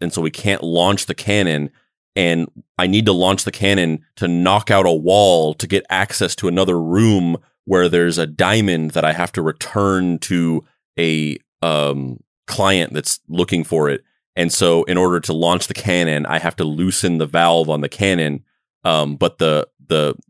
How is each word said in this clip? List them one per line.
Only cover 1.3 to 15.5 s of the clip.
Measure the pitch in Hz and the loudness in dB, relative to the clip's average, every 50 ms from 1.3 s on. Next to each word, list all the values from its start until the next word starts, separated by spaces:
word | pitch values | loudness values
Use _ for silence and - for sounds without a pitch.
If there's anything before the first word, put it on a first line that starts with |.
| 101 104 98 87 78 73 73 71 _ _ _ _ _ _ _ _ - 98 | 0 0 0 0 0 -2 -4 -6 _ _ _ _ _ _ _ _ -4 -2
and | 92 85 85 85 82 - - - - _ _ | 0 0 2 0 -2 -4 -8 -18 -20 _ _
I | - 90 | -4 -2
need | 92 95 107 113 | 0 2 2 2
to | 107 95 | 2 2
launch | 87 92 92 98 95 - | 2 2 0 0 0 -2
the | - - | -6 -6
cannon | - 98 98 101 98 87 82 80 78 _ _ _ | -4 0 0 2 2 2 0 -2 -4 _ _ _
to | - - 90 | -6 -4 -2
knock | 87 87 87 92 98 104 - - | 0 2 2 2 2 2 2 2
out | 110 98 95 | 2 4 4
a | 90 85 | 4 2
wall | 80 78 85 95 104 104 98 90 85 80 78 78 | 0 2 2 4 6 6 6 6 4 2 0 -2
to | - - | -4 -6
get | 82 92 98 - - | -2 -2 -2 -2 0
access | 92 95 98 101 - - 101 87 - | -2 -2 -2 -2 -4 -4 -4 -4 -4
to | - - 92 | -4 -4 -2
another | 87 92 95 92 90 85 | 0 0 2 2 0 0
room | 82 80 87 98 113 110 107 95 87 85 82 82 _ _ _ _ - | 0 0 2 4 4 4 4 4 2 0 -2 -4 _ _ _ _ -4
where | - 95 90 90 87 | 0 2 2 4 4
there's | 82 87 85 87 80 82 | 4 2 2 2 0 -2
a | 82 | -4
diamond | 78 76 - 95 90 104 110 107 98 90 82 80 78 | -4 -2 -2 0 2 2 2 2 2 0 0 -2 -2
that | 76 82 76 | -2 -2 0
I | 78 78 | 0 0
have | 85 87 87 - | -2 -4 -6 -4
to | 92 82 | -4 -4
return | 78 76 - - - - 107 101 98 95 92 92 90 87 80 | -4 -4 -6 -8 -6 -4 -2 0 0 0 0 0 0 -2 -2
to | - - 92 87 85 82 80 78 - _ _ _ _ _ - - | -4 -2 -2 0 0 0 -2 -2 -4 _ _ _ _ _ -4 -2
a, | 85 82 80 78 76 76 71 - _ _ _ - - | 0 0 0 0 -2 -4 -6 -8 _ _ _ -6 -4
um, | 82 78 76 73 71 69 69 69 65 62 55 _ _ _ _ _ | -2 0 0 0 -2 -2 -4 -6 -10 -10 -14 _ _ _ _ _
client | - - - 98 98 98 92 82 - - | -12 -4 -2 0 2 2 2 0 -2 -4
that's | 76 - - - - _ - | -6 -6 -6 -6 -8 _ -8
looking | 78 87 90 - 95 87 78 | -4 -2 -2 0 0 -2 -2
for | - 85 80 76 71 | -2 -2 0 0 0
it. | 69 64 _ _ _ _ _ _ - | -2 -4 _ _ _ _ _ _ -4
And | 92 87 85 - | -2 -2 -2 0
so | - 95 87 85 85 82 | 0 2 2 2 2 2
in | - 90 90 | 0 0 0
order | 92 90 90 85 | 2 2 0 0
to | 78 - 85 | -2 -2 -4
launch | 80 85 85 | 0 0 0